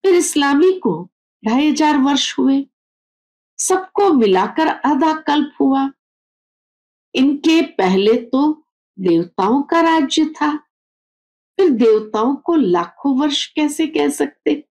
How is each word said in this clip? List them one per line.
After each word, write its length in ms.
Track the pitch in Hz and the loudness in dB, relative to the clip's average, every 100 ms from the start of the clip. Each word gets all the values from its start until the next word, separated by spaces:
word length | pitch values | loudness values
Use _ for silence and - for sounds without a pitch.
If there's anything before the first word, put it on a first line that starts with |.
फिर 120 | 392 349 | 2 2
इस्लामी 640 | 311 294 285 285 359 381 | 0 -2 0 2 2 2
को 320 | - 160 180 _ _ _ 214 | -4 -4 -10 _ _ _ -4
ढाई 240 | 247 302 | 0 0
हजार 280 | 302 302 285 | 0 0 2
वर्ष 420 | 269 277 - - | 0 0 -4 -2
हुए, 280 | 262 269 277 _ _ _ _ _ _ _ _ - | 0 0 -4 _ _ _ _ _ _ _ _ -10
सबको 560 | - 381 381 - 403 | -4 -4 -4 -2 2
मिलाकर 540 | 285 214 185 214 220 311 | 2 2 2 0 -2 -4
आधा 540 | - 262 277 320 311 | -2 -2 0 0 -2
कल्प 320 | 302 294 294 _ | -2 -2 -4 _
हुआ। 300 | 277 269 269 - _ _ _ _ _ _ _ _ _ _ _ 247 | 0 0 -4 -8 _ _ _ _ _ _ _ _ _ _ _ 0
इनके 460 | 269 285 320 320 | 0 0 2 2
पहले 560 | - - 185 190 208 247 | 0 -2 0 2 2 0
तो 500 | - 262 302 302 _ _ _ - | 0 0 0 -2 _ _ _ -6
देवताओं 640 | 180 165 170 - 196 262 | 0 0 -2 -4 0 0
का 180 | - 330 | 0 0
राज्य 440 | 330 320 269 - 311 | 2 0 0 0 -2
था, 320 | 311 302 302 _ _ _ _ _ _ _ _ _ - | -2 -6 -6 _ _ _ _ _ _ _ _ _ 0
फिर 120 | 381 | 0
देवताओं 680 | 226 226 214 214 214 233 277 | 4 2 2 0 -2 -2 -2
को 200 | - 330 | -2 0
लाखों 640 | 202 175 175 _ 277 262 | 2 0 -2 _ -2 0
वर्ष 340 | 302 285 - | -2 -4 -6
कैसे 340 | - 302 294 320 | -4 -4 -2 -4
कह 220 | - 147 | -2 -2
सकते? 580 | 143 285 _ - 147 - | -2 -6 _ -4 -4 -8